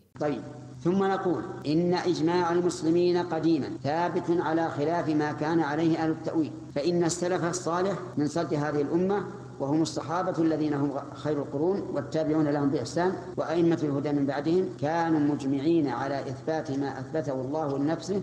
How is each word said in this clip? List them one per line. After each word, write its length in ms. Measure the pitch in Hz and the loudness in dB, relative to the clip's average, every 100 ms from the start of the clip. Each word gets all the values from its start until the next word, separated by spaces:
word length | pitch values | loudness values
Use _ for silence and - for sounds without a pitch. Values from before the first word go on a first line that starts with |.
| _ - | _ -4
طيب، 220 | 151 120 - - - - | -2 -2 -8 -14 -16 -4
ثم 200 | 165 196 | 0 2
نقول 400 | 196 190 190 135 - - 139 | 2 2 0 0 -4 -6 0
إن 280 | 160 175 | 2 2
إجماع 580 | 175 180 147 160 175 170 | 2 2 2 2 2 2
المسلمين 720 | 175 175 160 160 175 175 175 175 | 2 2 0 2 4 4 2 0
قديماً 520 | 160 156 156 107 107 | 0 2 2 0 -4
ثابت 420 | 135 160 175 170 - | -2 0 0 0 0
على 420 | 170 151 160 165 | 0 2 2 0
خلاف 380 | 135 147 170 147 | 0 0 0 2
ما 240 | 151 151 | 2 0
كان 280 | 135 151 165 | -2 0 2
عليه 380 | 147 151 165 160 | 2 2 2 2
أهل 120 | 160 | 0
التأويل، 420 | 156 160 165 135 - - | -2 -2 0 -2 -4 -6
فإن 300 | - 147 175 | -2 0 2
السلف 400 | 170 - 180 180 | 2 0 -2 0
الصالح 540 | 170 - 160 170 190 180 - 143 | -2 -2 -2 0 0 -2 -4 -2
من 120 | 147 | 0
سلف 240 | 170 156 | 0 0
هذه 280 | 147 151 147 | 0 0 0
الأمة، 460 | 143 170 190 202 - - - - | 0 0 2 0 -4 -10 -12 -6
وهم 220 | 139 156 | 0 2
الصحابة 600 | 160 147 127 170 185 156 | 0 -2 -4 -2 -2 2
الذين 320 | 165 151 151 | 2 2 0
هم 400 | 143 143 135 135 | 0 0 -2 -8
خير 280 | - 147 147 | -6 -4 -2
القرون 380 | 135 139 170 202 | -2 0 0 0
والتابعون 680 | - 143 131 160 151 156 147 | -2 -6 -2 -2 2 2 2
لهم 220 | 147 139 | 2 2
بإحسان 640 | 139 117 170 185 180 - - | 0 -2 0 0 -2 -6 -4
وأئمة 420 | 139 170 170 160 | -2 2 4 2
الهدى 300 | 147 139 147 | 0 0 0
من 140 | 143 139 | 0 0
بعدهم، 500 | 139 156 180 185 - | 0 2 2 0 -2
كانوا 400 | 139 170 165 156 | 0 0 2 2
مجمعين 680 | 147 139 135 139 147 170 139 | 2 0 0 0 4 4 2
على 320 | 120 139 139 | -2 -2 -4
إثبات 500 | 131 127 - 160 147 | -6 -6 -4 -4 -2
ما 300 | 139 139 - | -4 -4 -6
أثبته 320 | 127 160 147 | -4 -4 -2
الله 460 | 131 127 156 147 139 | -4 -2 -2 -2 0
لنفسه 440 | 143 - - 196 | 0 -2 -2 -4